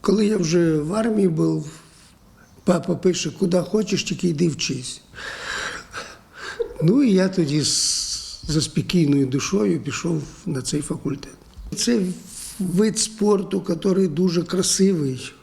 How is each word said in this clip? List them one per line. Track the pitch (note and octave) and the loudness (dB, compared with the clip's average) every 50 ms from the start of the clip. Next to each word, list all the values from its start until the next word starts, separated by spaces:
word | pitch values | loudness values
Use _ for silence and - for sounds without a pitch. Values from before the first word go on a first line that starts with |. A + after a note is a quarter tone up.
коли | - - F#3+ G#3+ G#3+ | 2 2 4 4 4
я | G3+ G#3+ | 2 2
вже | G3+ F3 D#3 E3 F3 E3+ E3 D#3 D3+ | 2 0 2 2 4 4 4 2 0
в | D3 D#3 F3 | 0 0 -2
армії | G#3+ A3+ A#3 A3 G#3+ G3 F#3 | 0 0 0 2 4 2 2
був, | E3 D#3 E3 E3 D#3+ D#3+ D3 D3 - - - - - - - - - _ _ - - - - _ - - - | 2 2 0 0 0 -2 -4 -8 -14 -18 -20 -20 -20 -20 -20 -20 -20 _ _ -20 -20 -20 -20 _ -20 -6 0
папа | - F3 E3+ - - F3 | 2 2 2 2 -2 -4
пише: | C#3 - F#3 F3 F3 - D#3+ | 2 2 0 2 2 -2 -6
«Куди | C3 - G3 F3 F3 F3+ | -2 -2 0 2 2 2
хочеш, | E3+ - - G#3+ G#3+ - G3 F3+ - | 0 2 0 0 0 0 -2 -2 -2
тільки | - F3+ - - F3+ | -4 -6 -2 -2 -2
йди | E3 C#3+ F3 E3+ | 0 2 0 0
вчись». | C#3 - - - - - - - - - _ - - - - - - - - - - - - - - - - - - - - - - - - - - - - - - - A#4 - - - | 0 -2 -4 -4 -4 -6 -6 -10 -12 -14 _ -20 -16 -14 -12 -12 -12 -10 -10 -8 -8 -6 -6 -8 -8 -10 -14 -12 -12 -12 -12 -12 -16 -20 -20 -20 -18 -14 -12 -12 -6 -6 -6 -8 -4 2
Ну, | D3+ D#3+ G#3+ C#4 | 4 4 6 6
і | C#4+ A#3+ | 6 6
я | G3 F#3 F#3 F#3+ | 6 4 4 2
тоді | F#3+ - E3 C#3 C#3+ D3+ | 2 2 0 2 2 0
з-, | C#3 - - - - - - - - - - - - - - - - - | 2 2 0 0 0 0 0 -2 -4 -6 -6 -8 -10 -12 -16 -12 -6 -2
за | D3 D#3 | 0 0
спокійною | - - - - - - - F3+ D#3+ C#3+ C#3+ C#3 C#3 | 0 0 -2 -4 -4 0 2 2 4 4 4 4 4
душою | B2+ C3 C#3 - - F#3+ G3+ G#3+ G3 F3 D3+ | 2 0 -2 -2 0 0 2 2 2 0 0
пішов | A#2+ D3 - - - E3+ E3 D#3 C#3 - - - - | -2 -6 -6 -4 -2 -2 -2 -2 -4 -8 -14 -10 -6
на | F3+ D3+ C3 | -6 -4 -4
цей | B2 - - D3 | -4 -4 -4 -4
факультет. | C#3+ - D#3+ - - C#3+ C#3+ C#3+ - - - - - - - - - - - | -4 -4 -8 -6 -4 -6 -6 -6 -10 -16 -20 -20 -20 -20 -20 -18 -12 -10 -6
Це | - - A#3+ A#3+ A3 F#3 F3+ F3+ - - - - - - - - - | -2 0 2 2 2 2 0 -4 -8 -12 -16 -16 -14 -14 -14 -6 -6
вид | G3 F3+ E3 F3+ G#3+ A3 - - | -4 0 2 2 2 2 2 0
спорту, | - - - - G3+ G#3 G#3 F#3+ F#3+ - - G3 - - F3 E3 - | -4 -4 -2 0 2 2 2 2 2 -2 -4 -4 -2 -2 -4 0 0
який | G3+ F#3 F#3 F#3+ F3 | 2 2 4 2 2
дуже | D3 D3+ F#3 F#3 E3+ F3 | 2 2 2 2 2 0
красивий. | E3 - - F#3 F3+ - - - F#3+ G3 F#3+ E3 D3 C3+ C3 B2 - - - - | -2 0 -2 0 0 0 2 4 4 4 4 2 0 -2 -4 -6 -8 -14 -16 -18